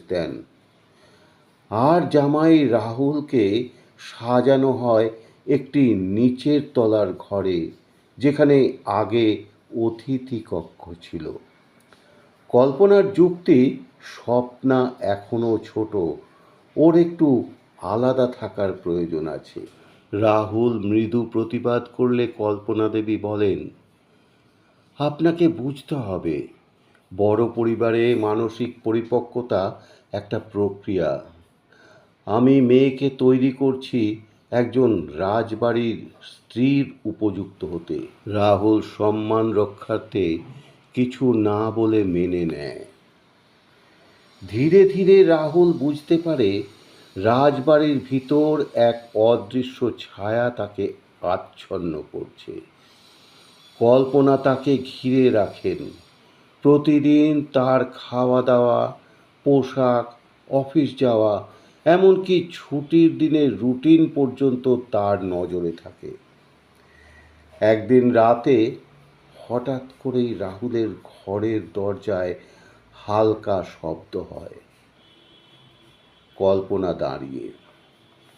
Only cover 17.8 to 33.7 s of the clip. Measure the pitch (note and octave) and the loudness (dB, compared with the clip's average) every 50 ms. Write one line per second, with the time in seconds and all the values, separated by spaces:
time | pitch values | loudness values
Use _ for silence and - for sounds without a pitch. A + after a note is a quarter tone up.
17.8 | - F2+ G#2 A2+ B2 C3 C3 C3 B2 B2 - - A2+ G2 - A2 G2+ F#2+ F2 - | -8 -4 -2 0 0 0 0 0 0 -2 -4 -8 -12 -10 -6 -6 -6 -6 -6 -8
18.8 | - F2+ E2+ F2 E2+ D#2+ E2 D#2 D#2+ D#2 C#2+ C#2 - - - - - - _ _ | -6 -6 -4 -4 -4 -6 -6 -8 -8 -8 -10 -12 -14 -16 -18 -18 -18 -18 _ _
19.8 | _ _ _ _ _ _ G#2 G2+ A2 G#2+ G#2+ G#2+ G#2+ F#2+ G#2 A2+ A#2+ A#2+ A#2 G#2+ | _ _ _ _ _ _ -4 -2 0 2 2 0 -2 -2 -2 -2 0 0 0 -2
20.8 | G2 G2+ G#2+ A2 A2+ G#2 A#2 A#2+ A2+ A2+ - A2+ A2 A2+ B2 A#2 A#2+ A#2+ A#2+ A#2+ | -2 -2 0 0 0 0 -2 -4 -4 -4 -4 -6 -4 -4 -6 -6 -4 -2 -2 -4
21.8 | A#2+ - - - B2+ B2 B2 A#2+ A#2+ A2+ - - G#2+ G#2+ G#2 G2+ G2+ A2+ G#2+ G#2+ | -4 -8 -6 -4 -2 0 0 0 -2 -2 -4 -4 -4 -2 -2 -4 -4 -6 -2 -2
22.8 | A2 A2 G#2+ A2 G#2 A2 G#2+ G2 G2+ G#2 G#2 G#2 G#2 G2 F2 D2+ - - - _ | -2 -2 -2 -4 -4 -4 -4 -4 -4 -6 -4 -2 -2 -2 -2 -4 -6 -12 -18 _
23.8 | _ _ _ _ _ _ _ _ _ _ _ _ _ _ _ _ _ _ _ _ | _ _ _ _ _ _ _ _ _ _ _ _ _ _ _ _ _ _ _ _
24.8 | _ _ _ - C#3+ D3 C#3+ - D#3+ E3+ E3 E3 F3 D#3 - - B2 C#3+ C3+ - | _ _ _ -6 -6 -6 -4 0 0 0 2 2 2 0 0 -2 -6 -8 -8 -10
25.8 | - - D#3 C3+ A2+ G2 F#2 E2 - E2 D2+ C#2 - - - _ _ _ _ _ | -10 -8 -8 -6 -6 -6 -6 -4 -4 -4 -4 -6 -8 -12 -18 _ _ _ _ _
26.8 | _ _ _ _ _ _ F#2 F#2+ G2+ G#2 G#2+ A2 A#2+ G#2+ - A#2+ A#2 A#2 A2+ G2+ | _ _ _ _ _ _ -4 -2 0 2 2 2 0 -2 -2 -2 -2 -2 0 0
27.8 | A#2 A2+ A2+ A#2 A#2 B2 A#2+ A2 G#2+ G#2+ G#2+ A2+ A#2 A2 - - B2 - - - | 0 0 0 2 2 2 0 0 0 -2 -2 -2 -4 -4 -6 -8 -8 -8 -8 -8
28.8 | - A2+ A2 A#2 A2+ - B2 A#2+ A#2+ - - A#2+ B2 A#2+ A2+ F#2 F#2+ G#2 - - | -6 -4 -4 -4 -2 -2 -4 -4 -4 -4 -8 -10 -6 -2 -2 -2 -2 -4 -6 -10
29.8 | - _ _ _ _ _ - G#2 G2+ - A#2 G#2 - - - G2+ G#2 F#2+ G2 - | -18 _ _ _ _ _ -10 -10 -8 -8 -8 -8 -8 -8 -4 -4 -4 -4 -4 -8
30.8 | - A2 F#2+ F2+ D#2+ D2 C2+ - - - - _ _ _ _ _ _ _ _ _ | -8 -6 -4 -2 -2 -2 -4 -6 -8 -14 -20 _ _ _ _ _ _ _ _ _
31.8 | _ _ _ _ _ _ _ _ _ G2 G#2 A#2+ B2 C3 C#3 C#3 B2+ A#2+ B2+ C3 | _ _ _ _ _ _ _ _ _ -2 0 4 4 6 6 6 6 6 6 6
32.8 | C#3 C3+ C3 - C#3 C3+ C3 - B2+ B2+ C3 B2+ C3 C3+ B2+ - C#3 C3 | 4 4 2 -2 -4 -4 -2 2 4 4 4 4 2 0 0 0 -2 -2